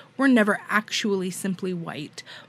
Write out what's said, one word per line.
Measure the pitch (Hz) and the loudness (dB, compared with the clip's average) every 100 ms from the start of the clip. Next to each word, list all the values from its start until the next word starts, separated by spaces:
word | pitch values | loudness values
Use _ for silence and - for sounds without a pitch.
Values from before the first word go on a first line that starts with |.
| - - | -14 0
were | 269 | 4
never | 240 208 - - | 6 6 2 0
actually | 208 214 - 220 196 185 | -2 -2 -4 -2 -2 -2
simply | 180 196 180 190 | -6 -6 -4 -4
white | 180 160 135 151 - - - | -6 -8 -10 -12 -14 -18 -20